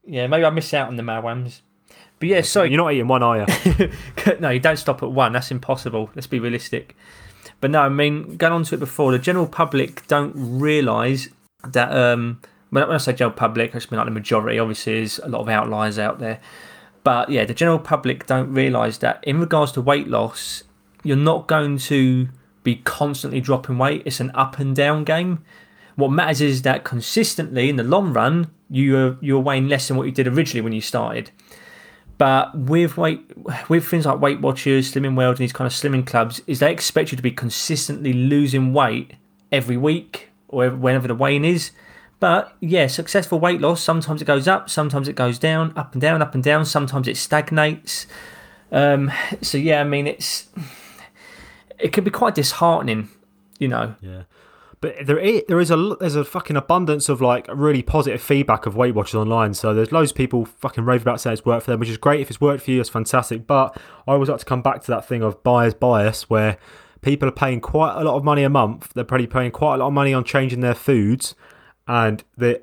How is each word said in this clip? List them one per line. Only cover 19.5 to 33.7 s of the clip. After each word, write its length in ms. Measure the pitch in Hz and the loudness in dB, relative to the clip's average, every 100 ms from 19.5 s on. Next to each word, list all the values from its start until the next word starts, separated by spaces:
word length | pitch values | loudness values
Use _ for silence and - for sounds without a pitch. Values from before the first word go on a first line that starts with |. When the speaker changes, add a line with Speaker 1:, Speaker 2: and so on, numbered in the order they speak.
| 160 143 | 2 0
Speaker 1:
to 80 | 131 | 0
weight 260 | 127 143 139 | 0 0 0
loss, 560 | 117 110 - - - - _ _ _ | -2 -2 -6 -12 -14 -16 _ _ _
you're 140 | 156 139 | -2 2
not 300 | 151 165 - | 4 2 0
going 300 | 156 147 139 | 0 0 -4
to 500 | 131 139 131 127 127 - _ _ | 0 2 4 2 0 -6 _ _
be 120 | 120 117 | -2 -2
constantly 640 | - - 147 135 139 131 | -4 -2 -4 -4 -6 -6
dropping 360 | 127 131 131 123 | -2 -2 -2 -2
weight. 240 | 135 151 151 | 0 -2 -6
It's 140 | 131 | -6
an 120 | 131 127 | -4 -2
up 240 | 131 - | -2 -2
and 160 | 139 135 | -2 0
down 280 | 143 151 | 2 0
game. 400 | 147 160 180 165 - - _ _ - - | 0 0 0 -4 -8 -20 _ _ -14 -2
What 140 | 131 | 2
matters 300 | 151 160 139 | 2 2 2
is 200 | 147 135 | 2 2
that 200 | 131 135 | 0 0
consistently, 840 | - 120 - 220 185 - 156 127 131 | -2 -8 -2 0 0 -2 -4 0 0
in 60 | 135 | 0
the 80 | |
long 280 | 120 185 190 | 2 2 2
run, 380 | 113 120 170 165 _ _ | 2 2 2 -2 _ _
you 280 | 131 139 135 | 0 4 4
are, 200 | 131 131 | 2 0
you're 180 | 143 135 | 0 2
weighing 280 | 135 135 135 | 2 0 2
less 180 | 139 - | 0 0
than 80 | 131 | -2
what 100 | 131 | -2
you 60 | |
did 160 | 131 127 | 0 0
originally 340 | 135 151 120 | 0 0 -2
when 120 | 110 | -4
you 80 | 110 | -4
started. 480 | - 120 117 117 110 _ _ - - - - - - - | -4 -4 -4 -6 -10 _ _ -20 -20 -20 -20 -20 -20 0
But 400 | 139 135 - 160 | 4 4 0 -4
with 400 | 131 165 170 170 | 0 2 2 0
weight, 240 | 160 160 - - - 123 | -2 -2 -10 -16 -10 -10
with 160 | - | 0